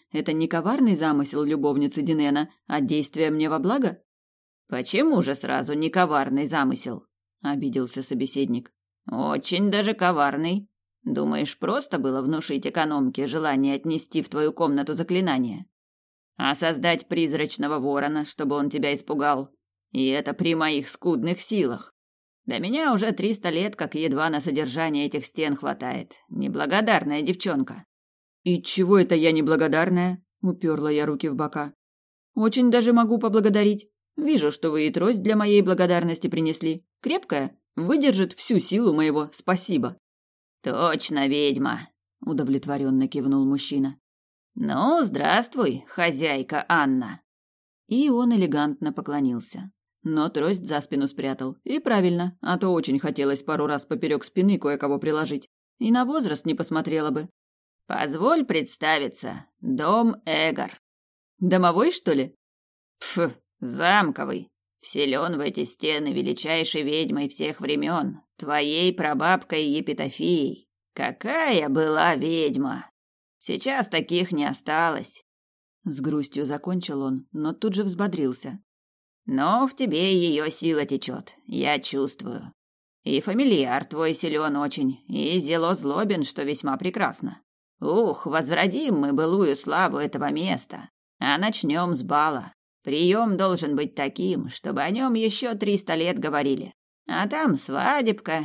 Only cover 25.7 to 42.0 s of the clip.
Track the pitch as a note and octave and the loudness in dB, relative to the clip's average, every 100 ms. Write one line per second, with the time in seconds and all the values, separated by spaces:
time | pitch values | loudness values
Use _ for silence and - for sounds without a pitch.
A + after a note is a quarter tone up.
25.7 | C3+ B2+ C3 - - - - C3+ C#3+ D3 | -6 -6 -8 -10 -18 -10 -6 -4 -2 0
26.7 | F#3+ A3 F3 D3 D3 D3+ F3+ G3+ C#3 B2+ | 2 2 2 0 -2 -2 -2 -2 -2 -4
27.7 | - - _ _ _ _ _ F3+ F3 - | -8 -20 _ _ _ _ _ 0 0 0
28.7 | F#3 F3+ G3+ F3+ E3 E3 D#3+ D3 D#3+ D#3 | 0 6 6 6 4 4 4 4 4 4
29.7 | D#3 F3+ F3+ F3+ F3+ _ _ F#3 F3+ E3 | 4 4 2 2 -2 _ _ -4 0 0
30.7 | D3+ D3+ D3 D3+ C#3+ D#3 C3+ D3 D#3 C#3+ | 0 0 0 0 -2 -2 -2 -2 -4 -8
31.7 | - _ _ _ _ _ - A3 B3+ B3 | -10 _ _ _ _ _ 0 2 4 6
32.7 | A#3+ A#3 A#3 A3 A3+ A3 A3 G#3 G#3 G#3 | 6 6 6 6 2 2 4 4 6 4
33.7 | G#3 - _ _ - D4+ C4+ D3 - E3 | 2 -6 _ _ -4 2 4 2 0 0
34.7 | D3+ D3+ E3+ G3 G#3+ G3 G#3+ G#3 G#3 F#3 | 2 0 2 2 2 2 2 6 6 6
35.7 | F#3 F3+ F3 E3+ D#3+ - D#3+ D#3+ D#3 D#3+ | 4 4 4 2 -2 -2 0 0 0 -4
36.7 | D#3+ - _ B3 F#4 - C#3+ C3+ - _ | -4 -10 _ -2 -2 -2 -2 -2 -8 _
37.7 | - F3 D4 C#4 F#3+ F#3 - - G3 - | -4 2 4 4 4 0 -2 0 0 2
38.7 | G3+ A3+ D#3 D#3 D3+ D3 - - F#3 - | 2 4 4 4 2 -2 -4 -2 -2 0
39.7 | D#3 B2+ - _ _ _ _ _ _ C#3 | -2 -2 -6 _ _ _ _ _ _ -4
40.7 | A#2 E3 D#3 - D3 C#3 C#3+ C#3+ C3 C3 | 0 0 0 -2 0 2 2 2 2 -2
41.7 | A#2 - _ | -4 -10 _